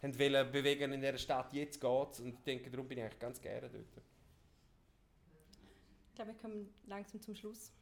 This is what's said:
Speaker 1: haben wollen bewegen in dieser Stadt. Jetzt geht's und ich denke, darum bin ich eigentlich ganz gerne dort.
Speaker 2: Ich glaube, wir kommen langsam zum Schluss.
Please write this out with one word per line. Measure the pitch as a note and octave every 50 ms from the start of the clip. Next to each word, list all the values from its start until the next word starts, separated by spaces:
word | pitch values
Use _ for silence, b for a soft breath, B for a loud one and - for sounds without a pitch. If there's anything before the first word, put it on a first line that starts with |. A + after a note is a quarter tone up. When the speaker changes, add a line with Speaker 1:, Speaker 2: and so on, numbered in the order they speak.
Speaker 1:
haben | B C#3 C3 B2
wollen | C#3+ C#3+ C#3 C3+ C3+ B2+
bewegen | C3+ C#3+ C3+ C#3 C#3+ C#3+ C#3+ C3+ C3+
in | C3+
dieser | C3+ C3+ C3+ C3
Stadt. | - - D3 B2+ B2+ -
Jetzt | - C#3+ D3 C#3+ C#3+ -
geht's | - B2+ B2 C3 C#3 C#3 - -
und | A#2 B2 A#2+
ich | - -
denke, | - C3 B2 B2 B2
darum | A#2+ B2+ C3 B2+
bin | C3+ B2
ich | A2+
eigentlich | G#2+ G#2+ -
ganz | - B2 C3+ -
gerne | - - - A#2+ B2+ B2
dort. | B2+ - A2 - - - - - _ - - - - _ - - _ _ _ - _ _ _ _ _ _ _ _ _ _ _ - E3 D#3 - - - B B B B B B B B B B -
Speaker 2:
Ich | -
glaube, | - A3+ G#3 A3+
wir | A3
kommen | - A3+ G#3+ G#3 G#3 G3 - - - -
langsam | G3 G3+ G3+ G#3 - G#3+
zum | G#3+ - G#3+
Schluss. | G#3 - G#3+ A3 - - - - -